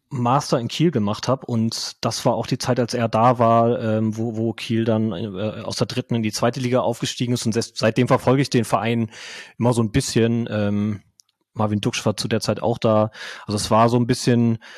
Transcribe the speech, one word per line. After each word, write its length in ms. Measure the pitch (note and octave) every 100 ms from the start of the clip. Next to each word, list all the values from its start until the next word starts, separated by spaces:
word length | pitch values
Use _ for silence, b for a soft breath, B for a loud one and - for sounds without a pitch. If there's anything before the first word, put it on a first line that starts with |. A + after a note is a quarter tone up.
| _
Master 500 | C3 A#2+ C3+ - D3
in 100 | A#2
Kiel 220 | - D#3+
gemacht 380 | C3+ G#2 A2 -
hab 160 | C#3
und 580 | - A#2 A2+ - - -
das 200 | B2 -
war 100 | C3+
auch 120 | A2 A#2
die 120 | C3
Zeit, 220 | - B2
als 140 | A#2+
er 140 | A#2+ A#2
da 300 | A2 A#2+ B2
war, 400 | A#2 A2+ A#2 A#2+
ähm, 380 | A2 A2 A2 G#2+
wo, 200 | A2+ A2
wo 160 | A2+
Kiel 320 | A2 - A2+
dann, 280 | A2+ A2 A2
äh, 500 | F2+ A2 F#2 G#2+ A2
aus 140 | G2+ -
der 100 | A2
dritten 280 | - -
in 80 | A#2+
die 100 | A2
zweite 280 | - A#2+ A#2+
Liga 200 | B2 B2+
aufgestiegen 540 | F#2+ A#2+ - - B2
ist 100 | B2
und 80 | A#2+
ses-, 220 | A2 - -
seitdem 320 | A2+ A2 B2
verfolge 320 | B2+ - C3+
ich 100 | C3+
den 140 | B2+
Verein 460 | A2 A#2 A2 A#2 A2+ B B B B B
immer 160 | A#2
so 80 | A#2+
ein 100 | A2+
bisschen. 560 | C3+ - - A2+ A#2 A#2
Ähm, 520 | G#2+ G#2 G#2 G#2 G#2 _ _ _ _ _
Marvin 300 | - G#2+ G#2
Duksch 220 | B2 - -
war 100 | G2+
zu 100 | A#2
der 140 | A2+
Zeit 220 | - G#2+
auch 160 | - A#2+
da. 320 | A#2 G#2+ G#2+ B B B B
Also 100 | G#2
es 140 | F#2
war 200 | G#2+ A#2
so 80 | B2
ein 80 | A#2+
bisschen 520 | B2+ - A#2+ A#2 A2+ B